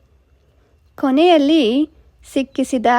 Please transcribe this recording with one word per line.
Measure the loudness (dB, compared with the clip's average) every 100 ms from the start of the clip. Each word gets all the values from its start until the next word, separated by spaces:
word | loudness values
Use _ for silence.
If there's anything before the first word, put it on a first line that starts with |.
| _ _ _ _ _ _ _ _ _ -8
ಕೊನೆಯಲ್ಲಿ | -2 2 2 2 2 0 0 -2 -4 _ _ _ -10
ಸಿಕ್ಕಿಸಿದ | -8 -6 -6 -6 -4 0